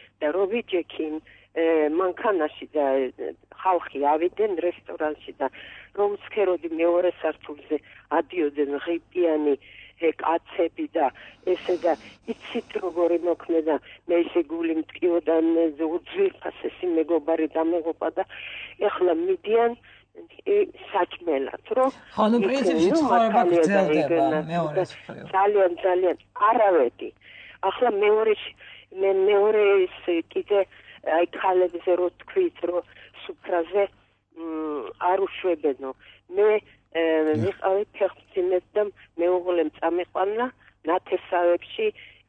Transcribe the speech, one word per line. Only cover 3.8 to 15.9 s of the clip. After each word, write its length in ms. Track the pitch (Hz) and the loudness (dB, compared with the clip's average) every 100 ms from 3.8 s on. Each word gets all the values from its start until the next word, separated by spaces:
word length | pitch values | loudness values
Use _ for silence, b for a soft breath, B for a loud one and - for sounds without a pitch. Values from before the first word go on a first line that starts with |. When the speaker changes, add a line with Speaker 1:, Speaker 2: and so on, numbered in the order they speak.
| - 139 | -2 -2
Speaker 1:
ავიდნენ 500 | 143 156 180 - 214 170 | 0 2 0 -2 -2 0
რესტორანში 760 | 175 - - 170 151 147 - | -4 -6 -14 -6 -6 -6 -14
და 160 | - - B B B B | -6 -8 B B B B
რომ 260 | - 202 208 | -2 -2 -2
სქეროდი 520 | - 214 185 175 170 | -8 -2 0 0 -4
მეორე 400 | 160 170 175 180 | -2 2 2 0
სართულზე, 680 | - 160 - - 147 - 151 B B B | -2 -6 -6 -14 -16 -8 -8 B B B
ადიოდნენ 720 | 156 160 180 147 143 139 143 | -4 -2 -2 -4 -2 -4 -4
ღიპიანი, 760 | 170 170 _ 180 170 156 151 135 B B B | -6 -8 _ -2 0 2 0 -2 B B B
ე, 160 | - 165 | -4 -2
კაცები 760 | - - 170 - - 165 - 151 | -2 -2 -4 -4 -4 -4 -4 -6
და 220 | 165 131 - B B | -2 -2 -4 B B
ესე 340 | - 175 - - | -4 -4 -2 -2
და 180 | 175 147 B B | 0 -2 B B
იცით 520 | - - - 233 - | -12 -12 -8 -8 -6
როგორი 440 | 214 185 160 170 170 | -6 -6 0 0 2
მოქმედა, 580 | 170 165 - 165 156 143 B B | 0 -4 -2 -2 0 -2 B B
მე 140 | - 170 | -2 0
ისე 240 | 165 175 | 2 -2
გული 320 | 147 165 165 | -2 -4 -4
მტკიოდა, 640 | 160 151 - 175 170 156 165 | -4 -6 -2 0 0 2 2
მე 240 | 165 165 165 143 | 2 2 0 0
უძვირფასესი 1040 | 160 | -4